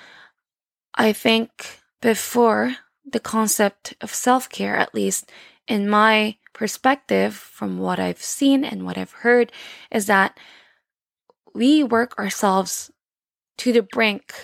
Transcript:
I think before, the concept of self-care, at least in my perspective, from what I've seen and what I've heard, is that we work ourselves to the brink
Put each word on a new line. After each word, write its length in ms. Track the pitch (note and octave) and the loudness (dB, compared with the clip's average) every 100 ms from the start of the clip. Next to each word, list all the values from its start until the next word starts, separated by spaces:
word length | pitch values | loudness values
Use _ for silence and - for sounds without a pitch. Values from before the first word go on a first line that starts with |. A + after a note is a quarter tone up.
| - - - _ _ _ _ _ _ - | -8 -20 -20 _ _ _ _ _ _ 0
I 180 | A3+ | 0
think 680 | G#3 A#3+ A3+ A3+ - - - _ _ | 0 0 0 -2 -10 -18 -20 _ _
before, 760 | A#3 A3 - A#3+ A#3 G#3+ A#3+ B3+ - _ C#4+ | -2 0 -2 2 2 2 0 -4 -12 _ -8
the 140 | A#3 | -8
concept 760 | - A3 G#3+ - G3+ - - - | -4 -2 0 0 0 -2 -14 -16
of 120 | A3 | -12
self-care, 640 | - - B3+ - - G3 G#3 | -4 0 0 0 -8 -4 -2
at 200 | - A3 | -2 -2
least 360 | G3 F#3+ - - - _ - | -4 -4 -8 -20 -20 _ -6
in 200 | G#3+ G3+ | -4 0
my 500 | G#3 G#3+ G#3+ G#3+ G#3+ _ | 4 4 4 0 -4 _
perspective, 840 | - G#3+ - C4 C#4 - G3 G3+ G3+ | -8 -8 -2 0 0 0 0 0 -4
from 420 | - - G#3 F#3 | -16 -10 -8 -4
what 220 | F#3 F3+ | -4 -2
I've 240 | F#3 F3 | -4 -6
seen 400 | - - C#4 C4+ C#4+ | -10 0 2 2 0
and 200 | G3+ F3+ | -6 -8
what 120 | F#3 | -8
I've 140 | F#3+ | -10
heard, 400 | - A#3 A#3+ A#3+ - - - - | -4 2 2 2 -4 -20 -20 -6
is 160 | A3+ G3 | -4 2
that 320 | G3 F#3+ - - - _ _ _ _ _ _ _ _ _ | 2 2 -2 -20 -20 _ _ _ _ _ _ _ _ _
we 300 | G#3 B3 D4+ | 0 4 4
work 340 | C4+ A3+ A#3+ - | 4 2 0 -4
ourselves 720 | G3 - G#3 F#3+ F#3 - - _ _ _ _ _ _ - | -6 -2 0 2 0 -6 -12 _ _ _ _ _ _ -6
to 140 | B3 | 0
the 120 | A#3 | 2
brink 500 | G3+ - A3 G3+ - - | 0 0 -2 -2 -10 -20